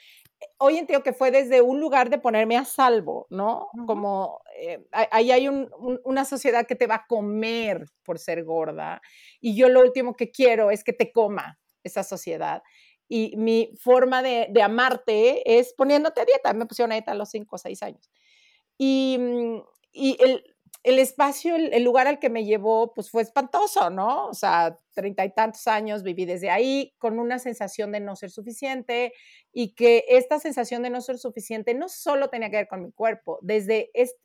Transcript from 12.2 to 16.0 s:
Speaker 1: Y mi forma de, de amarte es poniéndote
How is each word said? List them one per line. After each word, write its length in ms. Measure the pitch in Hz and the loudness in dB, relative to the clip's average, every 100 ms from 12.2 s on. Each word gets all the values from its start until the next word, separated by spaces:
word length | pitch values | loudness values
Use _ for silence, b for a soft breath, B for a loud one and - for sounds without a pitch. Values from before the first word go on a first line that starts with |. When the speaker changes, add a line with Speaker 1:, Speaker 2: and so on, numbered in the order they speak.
| - 160 156 165 - b b b - | -10 -8 -6 -8 -12 b b b -6
Speaker 1:
Y 260 | 226 220 214 | -4 -4 -2
mi 360 | 226 226 226 - | 0 0 0 -2
forma 440 | 247 247 254 254 | 4 6 4 2
de, 240 | 262 240 214 | 0 -2 2
de 120 | 214 | 4
amarte 1000 | 208 226 262 247 - 214 233 277 - 233 | 4 4 2 0 0 2 4 2 4 4
es 140 | 247 | 4
poniéndote 480 | - 269 294 | 0 2 2